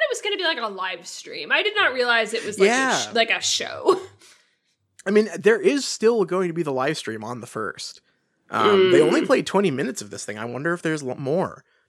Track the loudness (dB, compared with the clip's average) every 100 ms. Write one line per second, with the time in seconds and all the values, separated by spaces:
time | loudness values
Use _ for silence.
0 | 0 -2 -4 -4 -2 -2 -4 -6 -8 -8
1 | -12 -16 -14 -10 -2 0 0 0 0 2
2 | 2 2 0 -4 -4 2 4 4 2 0
3 | 0 0 2 0 0 -2 -4 -2 2 2
4 | 0 -20 -20 _ _ _ _ _ _ -10
5 | 2 2 2 2 2 4 2 0 -2 0
6 | 2 2 0 0 -2 -2 -2 -2 -2 -2
7 | -6 -8 -8 -12 -10 -8 -8 -8 -14 -16
8 | _ _ _ _ -6 0 4 6 6 6
9 | 6 4 2 2 2 0 0 0 -4 -6
10 | -12 -12 -10 -8 -8 -6 -4 -2 -2 -4
11 | -6 -6 -2 -2 -2 -6 _ _